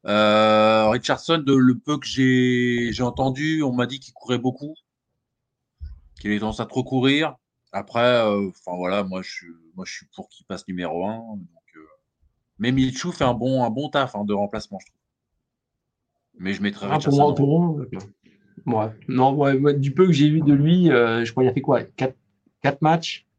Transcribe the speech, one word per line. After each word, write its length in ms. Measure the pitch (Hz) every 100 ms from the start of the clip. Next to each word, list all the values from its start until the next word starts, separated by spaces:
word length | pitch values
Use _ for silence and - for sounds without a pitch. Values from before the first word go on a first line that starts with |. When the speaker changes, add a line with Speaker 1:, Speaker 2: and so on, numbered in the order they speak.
Speaker 1:
Euh, 840 | 101 104 107 107 107 107 107 110 107
Richardson, 520 | 123 - 127 - 165
de, 80 | 135
le 240 | 135 127 123
peu 200 | - 147
que 80 |
j'ai, 880 | - 131 131 127 127 123 123 120 120
j'ai 120 | 104
entendu, 600 | 127 - 135 131 151 156
on 80 | 143
m'a 140 | 123
dit 140 | 123 135
qu'il 140 | -
courait 240 | - - 123
beaucoup, 380 | 127 131 143 - _ _ _ _ _ _ _ _ _ _ - - _ -
qu'il 100 | 104
avait 80 | 104
tendance 200 | 110 110
à 60 |
trop 180 | 113 131
courir. 520 | 127 131 135 143 156 - _ _ _
Après, 300 | 98 101 117
euh, 480 | 123 120 110 101 98
enfin, 280 | - - 90
voilà, 260 | 90 101
moi, 180 | 95 92
je 100 | 92
suis, 160 | - 87 85 82
moi, 100 | 92 90
je 60 |
suis 120 | - _
pour 140 | - -
qu'il 160 | _
passe 220 | _ 90 -
numéro 400 | 90 87 85 98
un, 100 | 113
donc, 300 | 113 104 87 82 _
euh... 40 | 78 78 78 _ _ _ _ _ -
Mais 120 | 117
Minshew 400 | 131 131 127 175
fait 120 | 175
un 100 | 131
bon, 300 | 113 123 131
un 60 | 120
bon 200 | 113 147
taf, 260 | 147 131
hein, 100 | 104
de 80 | 104
remplacement, 440 | 101 101 107 - 98
je 80 | -
trouve. 120 | _ _ _ _ _ _ _ _ _ _ _ _ _ _ _
Mais 160 | 92
je 80 | 95
mettrais 240 | 101 -
Speaker 2:
Ah, 40 | 101
pour 80 | 151
Speaker 1:
Richardson 240 | 143 139
Speaker 2:
moi, 80 | 147
Speaker 1:
en 40 |
Speaker 2:
pour 280 | 143 139 160
moi, 240 | 175 147
d'accord. 240 | 120 92 104 _ _ _ _ -
Ouais. 260 | - 113 110 - -
Non, 260 | 127 135
ouais, 200 | 139 139
ouais, 200 | 135 143
du 180 | 143 135
peu 140 | 135
que 80 | 185
j'ai 160 | 143 151
vu 120 | 156
de 120 | 147
lui, 380 | 139 151 180 170
euh, 340 | 127 117 117
je 60 | 117
crois 120 | 127
qu'il 60 | 127
a 40 |
fait 80 | 131
quoi, 220 | 139 120
quatre, 320 | - - 131 - _ _ _ _
quatre 200 | 139 139
matchs 440 | 156 165 - - _